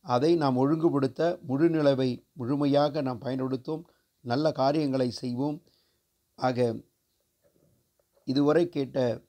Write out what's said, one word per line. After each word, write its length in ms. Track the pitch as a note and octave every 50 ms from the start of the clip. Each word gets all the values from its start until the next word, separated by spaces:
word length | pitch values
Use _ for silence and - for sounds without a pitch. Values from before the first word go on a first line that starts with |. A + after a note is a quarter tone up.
அதை 360 | _ - B2 B2 C3+ D#3+ F3
நாம் 200 | E3+ D3+ C#3 B2+
ஒழுங்குபடுத்த 800 | B2+ C3 C#3 D#3+ D#3+ D#3+ E3+ C#3 C#3+ C3+ C3 A#2 - D#3 E3+ F3 - -
முழு 280 | B2+ B2+ C#3 D#3+ E3+
நிலவை 560 | E3 D#3+ D3+ C#3+ C#3 B2+ C3 B2+ B2 B2 _ _ _
முழுமையாக 720 | - B2 A#2 C#3+ C#3+ D3 C#3+ C#3 C#3+ D3 D3+ C3+ D#3 C#3
நாம் 160 | C3 B2+ A2
பயன்படுத்தும், 680 | - B2 C3 C3 C3 C3 C3 B2 B2 - D#3 D#3+ E3+ _ _ _ _ _ _ _
நல்ல 320 | _ B2+ A#2+ C3+ D#3 D#3 D3
காரியங்களை 580 | - C3 C3+ D3 D#3+ D3+ C#3 C3 C3 C3 B2
செய்வோம். 520 | A2+ - - B2+ A#2+ A#2+ C3+ D3 D3 D3+ _ _ _ _ _ _ _ _ _ _ _ _ _ _ _
ஆக, 420 | - - B2+ C3 A#2+ B2 A#2+ A2 A2+ - _ _ _ _ _ _ _ _ _ _ _ _ _ _ _ _ _ _ _ _ _ _ _ _ _ _ _ _
இதுவரை 440 | - C3 C#3 C#3+ C#3+ D3+ D#3+ F3 E3+
கேட்ட 540 | - D3 C#3 B2 C3+ C#3 B2+ A#2+ A2+ - _